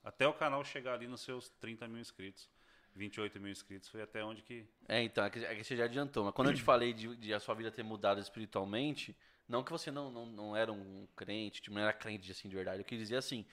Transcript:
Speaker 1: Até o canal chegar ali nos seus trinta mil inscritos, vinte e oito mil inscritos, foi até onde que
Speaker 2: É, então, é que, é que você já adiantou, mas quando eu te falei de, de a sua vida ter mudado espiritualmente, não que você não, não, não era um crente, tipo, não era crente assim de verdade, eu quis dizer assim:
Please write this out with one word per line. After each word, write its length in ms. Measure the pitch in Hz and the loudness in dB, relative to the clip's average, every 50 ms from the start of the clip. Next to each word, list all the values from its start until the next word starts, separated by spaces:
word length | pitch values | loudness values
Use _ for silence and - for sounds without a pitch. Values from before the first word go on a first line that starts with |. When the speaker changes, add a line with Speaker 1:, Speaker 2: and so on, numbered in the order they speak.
| - | -14
Speaker 1:
Até 240 | 104 - - 131 147 | -8 0 4 4 4
o 60 | 156 | 6
canal 280 | - 165 151 139 139 143 | 4 2 2 2 2 -2
chegar 300 | 135 - 143 123 131 123 | -2 -6 -6 -4 -2 -4
ali 160 | 117 117 123 | -4 -4 -6
nos 140 | 127 - - | -8 -8 -6
seus 260 | - 131 127 120 - | -6 -6 -8 -8 -12
trinta 400 | _ _ - 113 113 110 120 117 | _ _ -8 -8 -8 -8 -8 -10
mil 120 | 113 117 | -10 -10
inscritos, 480 | 117 - - - 95 98 101 - - - _ _ _ _ - - _ _ - | -12 -12 -14 -12 -12 -12 -12 -14 -20 -20 _ _ _ _ -20 -20 _ _ -10
vinte 220 | 98 101 104 - | -8 -8 -6 -4
e 40 | - | -2
oito 200 | 107 104 - 104 | -4 -4 -4 -6
mil 100 | 98 101 | -8 -8
inscritos, 380 | 98 - - - 98 98 - - | -8 -8 -10 -12 -14 -14 -12 -12
foi 140 | - 110 107 | -10 -10 -8
até 220 | 104 - 110 107 | -6 -4 -4 -4
onde 160 | 107 113 107 - | -4 -6 -8 -10
que 220 | - 123 117 110 107 _ _ - - | -12 -12 -12 -12 -14 _ _ -4 0
Speaker 2:
É, 140 | 107 117 120 | 2 2 2
então, 220 | 113 - - 101 | 2 4 2 2
é 60 | 101 | 2
que, 140 | - 120 113 | 2 -2 -4
é 100 | 85 113 | -2 -4
que 80 | 107 113 | -4 -4
você 120 | - 135 | -2 2
já 80 | 117 117 | 2 4
adiantou, 380 | 117 117 135 143 139 - 120 104 | 4 4 0 -2 0 2 2 2
mas 80 | 101 - | 2 4
quando 160 | - 127 139 | 6 6 6
eu 40 | 127 | 6
te 80 | 139 117 | 4 8
falei 300 | 151 135 117 120 120 117 | 8 8 8 8 4 0
de, 240 | 110 110 113 120 | 0 -4 -8 -8
de 180 | 120 117 104 107 | -6 -4 -2 0
a 60 | 104 | 0
sua 140 | - - 113 | 0 0 -2
vida 160 | 107 113 110 110 | -2 -2 -4 -4
ter 100 | - 117 | -4 -4
mudado 380 | 110 110 104 101 104 101 101 | -4 -2 4 6 6 6 6
espiritualmente, 960 | 98 - - 113 110 104 - 101 98 98 101 113 135 151 143 143 - - 107 _ - - - _ _ - | 2 -4 -6 -8 -6 -2 0 0 0 2 2 0 2 0 0 -2 -6 -10 -10 _ -18 -20 -20 _ _ 0
não 160 | 117 123 131 | 0 0 0
que 80 | 135 165 | 0 -4
você 180 | 165 - 160 | -4 -4 -4
não, 220 | 139 143 143 135 120 | -4 -4 -4 -6 -6
não, 140 | 117 117 | -8 -8
não 300 | 117 113 104 104 107 104 | -10 -8 -8 -6 0 4
era 160 | 107 113 113 107 | 4 4 4 2
um 360 | 101 95 98 95 98 101 - - | -4 -6 -8 -10 -12 -12 -14 -12
crente, 440 | - 104 95 101 107 110 104 - - | -10 -6 -4 -2 -2 -2 -4 -6 -8
tipo, 140 | - - 104 | -8 -4 0
não 80 | 104 107 | 2 4
era 100 | 107 107 | 4 4
crente 380 | - - 110 107 104 90 92 | 2 -2 -6 -6 -6 -6 -8
assim 180 | 92 - - 104 | -10 -10 -8 -6
de 60 | 95 | -4
verdade, 240 | 95 92 95 95 95 | -4 -2 -2 -2 -4
eu 40 | 101 | -4
quis 140 | - 120 113 | -4 -6 -6
dizer 160 | 110 104 113 | -4 0 0
assim: 280 | 131 131 - 135 117 101 - | 0 0 0 -4 -6 -6 -8